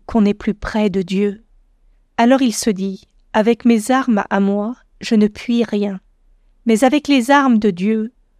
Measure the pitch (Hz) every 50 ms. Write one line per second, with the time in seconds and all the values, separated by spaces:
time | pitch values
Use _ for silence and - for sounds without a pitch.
0 | _ - - 226 202 202 202 208 - 220 208 - - - - 220 214 208 175 196
1 | 185 175 190 190 208 202 196 214 _ _ _ _ _ _ _ _ _ _ _ _
2 | _ _ _ - 233 233 262 262 269 240 214 - - 240 202 185 190 196 190 -
3 | - _ _ _ _ _ - 214 208 226 233 - - 240 233 220 208 - 254 262
4 | 262 - 220 202 - - - 196 196 196 202 208 202 220 254 - _ _ _ _
5 | - - 233 214 208 208 208 - - - 233 233 226 - - 208 202 202 196 190
6 | - _ _ _ _ _ _ _ _ _ _ _ _ 233 226 214 277 247 262 302
7 | - - 285 262 226 254 277 285 277 269 240 214 214 214 185 170 185 214 220 220
8 | 220 233 - _ _ _ _ _